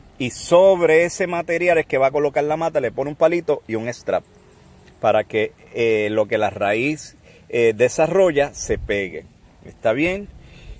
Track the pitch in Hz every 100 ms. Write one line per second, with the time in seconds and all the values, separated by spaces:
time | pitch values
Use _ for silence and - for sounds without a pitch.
0 | - - 127 - - 175 196 185 165 160
1 | 170 - 180 175 170 170 175 165 151 143
2 | 135 147 147 147 147 156 165 156 120 104
3 | 139 151 165 175 170 143 - 110 117 -
4 | - 92 - _ _ _ - - - -
5 | 110 107 104 110 110 - - 107 117 107
6 | 104 107 104 110 101 98 98 110 139 151
7 | - - - - - 123 117 107 123 -
8 | 160 185 185 139 143 - - 104 - 101
9 | 95 76 - _ _ _ - - 113 123
10 | 170 190 202 - - - -